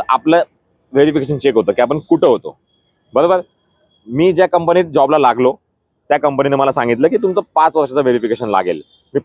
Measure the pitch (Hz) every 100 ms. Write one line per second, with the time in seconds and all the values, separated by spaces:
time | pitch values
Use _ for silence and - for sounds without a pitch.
0 | - 127 143 170 - _ _ _ _ 135
1 | 151 147 135 143 139 113 95 101 120 151
2 | - 165 165 113 78 - _ _ _ _
3 | _ 120 170 185 175 _ _ _ _ _
4 | 107 127 180 165 185 175 165 175 170 151
5 | 135 151 127 117 127 135 _ _ _ _
6 | _ 143 143 135 139 139 135 135 120 117
7 | 156 226 196 185 175 160 160 160 135 135
8 | 131 120 110 113 113 95 90 80 - _
9 | _ -